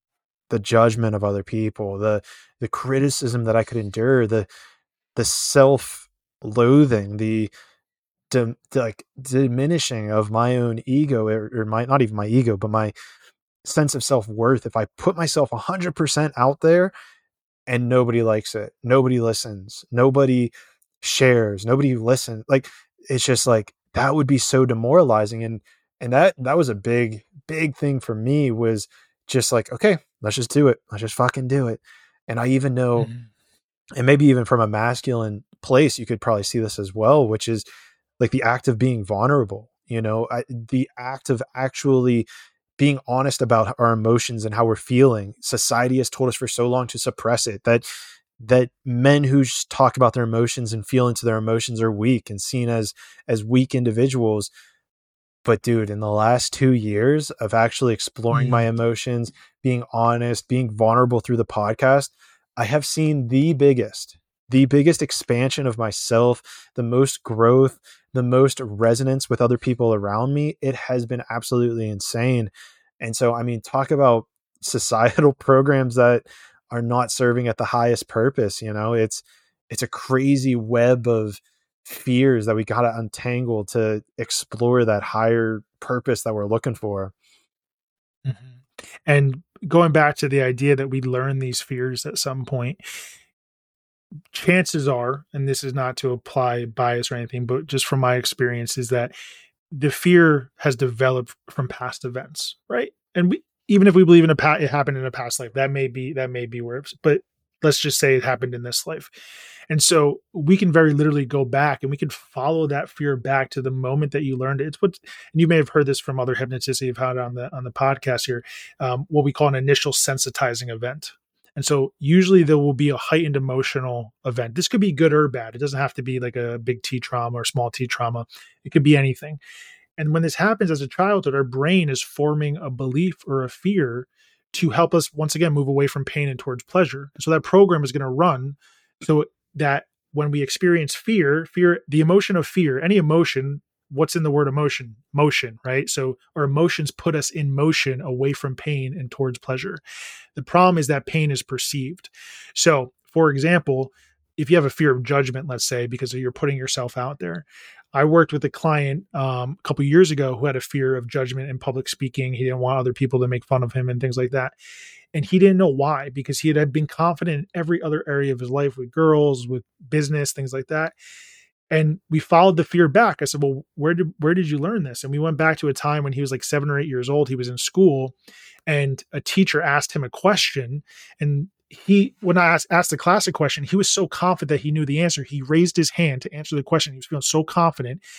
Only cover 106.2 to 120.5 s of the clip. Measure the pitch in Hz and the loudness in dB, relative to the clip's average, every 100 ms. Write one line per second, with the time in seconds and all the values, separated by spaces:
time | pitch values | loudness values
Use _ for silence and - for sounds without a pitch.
106.2 | 127 123 120 120 120 123 143 - 156 143 | -6 -6 -8 -10 -10 -10 -14 -2 0 0
107.2 | - _ _ _ 156 139 151 - 139 131 | -2 _ _ _ 0 2 0 0 2 2
108.2 | 123 123 123 123 120 - - 160 - - | 2 -4 -4 -8 -8 -8 -8 -12 -14 -20
109.2 | - - - - - 156 - 165 147 - | -20 -20 -20 -20 -4 0 4 4 4 0
110.2 | _ 185 147 190 185 160 156 143 151 147 | _ -6 2 4 6 4 4 4 2 0
111.2 | 127 143 127 135 147 135 135 143 151 - | -2 -2 -2 0 0 -2 -6 -6 -6 -8
112.2 | _ - 139 165 151 143 - - 147 131 | _ -6 -2 -2 -2 -4 -8 -6 -4 -4
113.2 | 135 135 131 - 131 131 131 143 147 143 | -2 -2 -2 -6 -6 -6 -4 -2 -2 -4
114.2 | 139 127 131 139 156 147 196 - - - | -4 -4 -4 -4 -6 -2 -4 -4 -16 -20
115.2 | - 160 165 165 139 156 139 135 - 131 | -6 2 4 4 4 2 2 0 -4 -4
116.2 | 127 127 127 127 - 127 131 123 127 127 | -4 -4 -4 -6 -6 -4 -4 -4 -4 -4
117.2 | 123 123 123 135 123 - 135 135 - 120 | -6 -10 -12 -10 -12 -2 0 0 -2 -4
118.2 | - 120 - - - _ 131 123 - 147 | -4 -6 -8 -20 -20 _ -4 -4 0 0
119.2 | 143 - 147 135 135 139 147 - - 135 | 0 2 2 2 2 2 2 -2 -2 -2
120.2 | - - 131 | -6 -2 -2